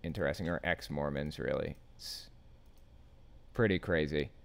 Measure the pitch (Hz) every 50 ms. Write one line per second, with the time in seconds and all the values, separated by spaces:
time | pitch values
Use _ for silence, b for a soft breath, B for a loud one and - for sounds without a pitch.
0 | - 85 80 101 82 71 78 - 85 82 87 - - 87 85 - - - 73 71
1 | 73 73 71 69 73 76 73 - 60 62 - 71 - - - - - - - -
2 | - - - - - - - - - - - - - - - - - - - -
3 | - - - - - - - - - - - - 117 104 95 87 - 98 87 78
4 | 78 71 78 76 71 - - -